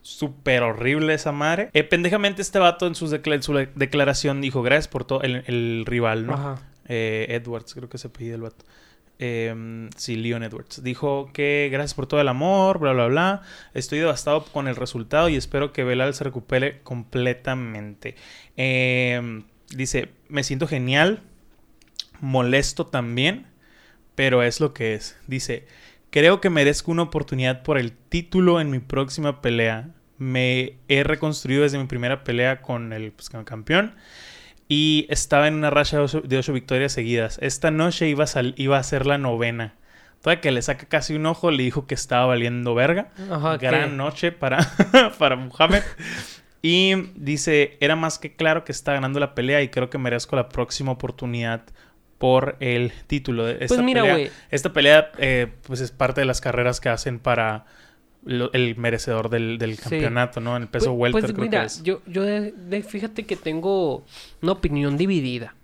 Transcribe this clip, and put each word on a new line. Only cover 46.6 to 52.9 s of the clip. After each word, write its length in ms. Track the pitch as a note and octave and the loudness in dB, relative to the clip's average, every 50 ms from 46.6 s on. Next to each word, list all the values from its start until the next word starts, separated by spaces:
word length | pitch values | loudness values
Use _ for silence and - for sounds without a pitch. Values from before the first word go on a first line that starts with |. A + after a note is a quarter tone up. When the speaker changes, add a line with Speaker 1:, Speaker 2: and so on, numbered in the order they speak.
Speaker 1:
Y 340 | - D#3+ E3+ F3+ F#3+ F#3+ F#3+ F#3+ F#3 F#3 - | 0 4 4 6 6 6 4 2 0 -4 -10
dice, 640 | - D3 C#3 D3+ D3 - E3 D#3 D3 C#3+ C3+ - - | -8 -4 -2 -2 -2 0 2 4 4 4 2 0 0
"Era 160 | C#3+ C#3+ D#3 | 2 2 2
más 240 | E3 D#3+ D#3+ D#3 - | 2 0 -2 -4 -6
que 160 | - D3+ - | -12 -14 -6
claro 300 | - D#3+ D#3+ D#3 E3 - | 0 2 2 2 2 0
que 80 | - C#3 | -6 -10
está 200 | - - - C#3+ | -6 -2 -2 0
ganando 280 | C#3 C3+ C3 C3+ C#3+ | 0 0 -2 0 -2
la 160 | C#3+ C3+ - | -2 -2 -2
pelea 260 | - A#2+ C3 C#3 D3 C#3+ | -4 0 2 2 2 2
y 60 | B2+ | 2
creo 200 | - C3 B2+ B2+ | 0 -2 -2 -2
que 80 | - C#3 | -4 -4
merezco 360 | C3 B2 A#2+ A#2+ - - - | -2 -2 -2 -2 -2 -2 -2
la 140 | C3+ A#2+ - | -2 -2 -2
próxima 420 | - - B2 A#2 - - C#3 C3+ | -2 -4 -4 -4 -4 -6 -4 -4
oportunidad 720 | B2+ B2+ - B2+ B2+ - - B2 A#2+ A#2+ A#2 A#2 A2+ A2+ - - - - - _ _ _ _ _ _ _ | -4 -4 -6 -8 -8 -8 -6 -6 -4 -4 -2 -4 -4 -6 -8 -14 -20 -20 -20 _ _ _ _ _ _ _
por 380 | - B2+ B2+ C3 C3 C#3 - - | 2 4 4 4 4 0 -6 -4
el 340 | C#3 B2+ A#2+ A#2+ A#2+ A#2+ | -2 0 0 0 0 -2